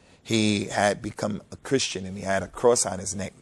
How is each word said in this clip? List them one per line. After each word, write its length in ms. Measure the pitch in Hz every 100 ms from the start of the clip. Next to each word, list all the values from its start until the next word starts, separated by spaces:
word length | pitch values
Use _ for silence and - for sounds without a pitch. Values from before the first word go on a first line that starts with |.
| _ _
He 440 | - 113 107 104 104
had 340 | 107 101 95
become 420 | 104 - 104 101 -
a 60 | -
Christian 500 | - 135 - 92 92
and 100 | 98
he 80 |
had 180 | 92 98
a 60 | 92
cross 360 | - 123 120
on 140 | 104 92
his 160 | 98
neck. 180 | 98 95 -